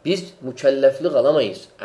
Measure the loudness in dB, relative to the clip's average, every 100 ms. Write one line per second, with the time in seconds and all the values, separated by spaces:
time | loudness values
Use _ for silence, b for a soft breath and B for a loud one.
0 | -6 -6 -6 -14 -14 -4 0 2 2 2
1 | -2 2 2 2 0 -6 -16 -12